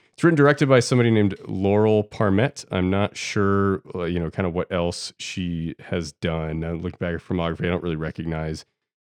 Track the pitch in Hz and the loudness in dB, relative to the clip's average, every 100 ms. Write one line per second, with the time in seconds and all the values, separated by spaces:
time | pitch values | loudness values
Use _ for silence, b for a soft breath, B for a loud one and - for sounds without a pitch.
0 | b - 165 160 143 143 139 131 117 127 | b 0 2 6 4 4 4 4 4 4
1 | 117 113 104 98 - 98 98 104 107 107 | 4 4 4 0 -8 -2 2 4 4 4
2 | 104 - 107 95 135 - - 95 92 98 | 0 0 2 2 0 -2 -6 -2 0 2
3 | 104 - - - 98 98 98 95 - 92 | 0 -4 -6 0 2 2 0 -2 -6 -6
4 | 85 87 82 - 95 85 85 90 87 87 | -4 -2 -4 -2 -2 -2 -2 -2 -2 -4
5 | - - - - 87 85 80 - - 92 | -10 -12 -12 -8 -6 -4 -6 -10 -6 -6
6 | 80 - 87 82 78 78 80 82 87 - | -6 -6 -6 -4 -4 -6 -6 -6 -8 -8
7 | 90 85 - 92 82 80 87 87 87 80 | -6 -8 -6 -4 -4 -4 -4 -2 -4 -4
8 | 78 - 82 80 78 78 - _ _ _ | -6 -8 -8 -6 -6 -8 -12 _ _ _
9 | _ | _